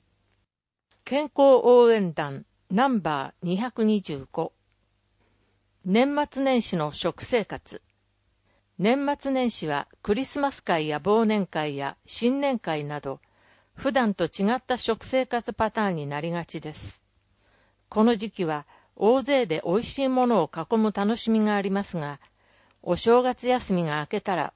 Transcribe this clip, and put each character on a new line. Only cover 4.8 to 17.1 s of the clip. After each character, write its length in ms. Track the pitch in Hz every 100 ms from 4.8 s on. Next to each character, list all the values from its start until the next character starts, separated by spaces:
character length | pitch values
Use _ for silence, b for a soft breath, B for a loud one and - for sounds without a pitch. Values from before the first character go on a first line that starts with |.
| _ _ _ _ _ _ _ _ _ _
年 300 | 180 214 277 285 285
末 120 | 262
年 180 | 269 247
始 140 | - 175
の 160 | 151
食 320 | - 170 -
生 200 | - 240
活。 380 | 190 139 - - _ _ _ _ _ _ _ _ _ -
年 280 | 196 269 277 285
末 120 | 269
年 200 | 262 247
始 180 | - 156
は 180 | 143 - _
ク 120 | -
リ 100 | 208
ス 160 | 269 285
マ 100 | 277
ス 120 | -
会 260 | - 170 156
や 100 | 143
忘 260 | 165 220
年 220 | 220 214 180
会 300 | 160 151 139
や 200 | 139 - -
新 340 | - 240 277
年 180 | 285 247
会 260 | - 156
な 160 | 147 147
ど、 200 | 139 135 b b b b b
普 180 | b 277
段 220 | 262 226
と 100 | 190
違 300 | 160 - 196
っ 80 | 247
た 140 | - 247
食 260 | - 214
生 220 | - 262 254
活 260 | 240 233
パ 180 | - 220
タ 160 | - 202
ー 40 |
ン 60 | 165
に 100 | 143
な 140 | 147
り 100 | 165
が 140 | 170
ち 160 | 160 165
で 140 | 151
す。 300 | 147 - - _